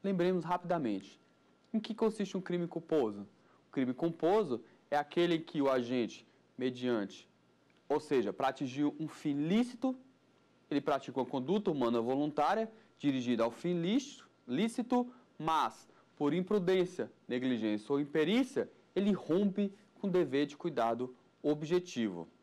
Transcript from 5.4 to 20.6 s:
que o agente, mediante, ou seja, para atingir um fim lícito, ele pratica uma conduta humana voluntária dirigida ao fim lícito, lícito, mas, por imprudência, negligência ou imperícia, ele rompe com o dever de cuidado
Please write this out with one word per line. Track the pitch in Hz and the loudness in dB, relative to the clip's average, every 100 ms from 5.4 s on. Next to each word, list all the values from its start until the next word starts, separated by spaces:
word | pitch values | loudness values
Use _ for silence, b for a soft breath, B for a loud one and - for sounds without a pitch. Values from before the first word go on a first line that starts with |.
que | 160 156 | -2 0
o | 139 | 2
agente, | 131 120 127 113 - - b _ - | 2 2 0 0 -4 -20 b _ -4
mediante, | 127 123 123 117 98 - - _ _ _ _ _ _ | -4 -2 0 0 -2 -8 -20 _ _ _ _ _ _
ou | 147 | -2
seja, | - 135 - | 2 0 2
para | - 135 | 0 -2
atingir | 131 131 127 147 | -2 -6 0 -2
um | - 156 | 0 -8
fim | - 156 143 156 | -4 -2 0 2
lícito, | 214 247 - 262 262 - _ _ _ _ _ _ | 2 0 -2 -4 -4 -12 _ _ _ _ _ _
ele | 143 | -2
pratica | 151 139 - 127 | 0 -2 -2 -4
uma | 123 | -2
conduta | 139 127 208 208 | -2 0 0 0
humana | 147 117 120 | 2 2 2
voluntária | 113 135 151 151 151 208 220 B B _ | 2 0 0 0 2 2 -2 B B _
dirigida | 147 131 123 117 | 0 0 0 2
ao | 113 | 2
fim | 117 175 175 | 0 -2 0
lícito, | 170 247 - - - _ - | 2 0 -2 -16 -20 _ -4
lícito, | 139 226 233 240 247 247 B B - | 0 0 -2 0 2 0 B B -6
mas, | 160 160 113 - - b b - | 0 2 0 -4 -20 b b -2
por | 147 | 0
imprudência, | 170 180 214 180 185 175 - 110 - - | 0 0 0 4 2 2 -2 -8 -10 -6
negligência | 123 131 120 110 107 - | -2 0 0 0 -2 0
ou | 143 | -2
imperícia, | 147 160 151 226 262 135 104 B B 185 | 0 0 2 2 2 -2 -4 B B 0
ele | 202 | 2
rompe | 196 - 170 202 185 202 B B - | 0 2 2 2 2 -2 B B -6
com | 202 | 0
o | |
dever | 180 156 135 143 | 2 2 2 0
de | |
cuidado | - | -2